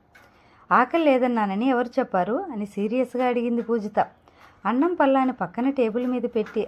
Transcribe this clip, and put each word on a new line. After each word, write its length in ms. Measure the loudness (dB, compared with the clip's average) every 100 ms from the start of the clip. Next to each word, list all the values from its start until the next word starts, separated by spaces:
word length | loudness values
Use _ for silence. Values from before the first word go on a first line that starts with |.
| _ -20 -20 _ _ _ 0
"ఆకలి 300 | 2 2 2
లేదన్నానని 680 | 4 4 2 0 -2 0 0
ఎవరు 180 | 0 0 -2
చెప్పారు?" 460 | -2 0 0 -2 -6
అని 140 | -8 -8
సీరియస్గా 640 | -4 -2 -2 -2 0 0
అడిగింది 340 | 0 -2 -2
పూజిత. 380 | -2 -2 -2 -2 -2 -4 _ _ -20 _ -2
అన్నం 320 | 0 0 2
పళ్ళాన్ని 340 | 2 4 2
పక్కన 360 | -2 -6 -2 -2
టేబుల్ 380 | 0 0 0 -2
మీద 140 | -4 -2 -4
పెట్టి 320 | -4 -4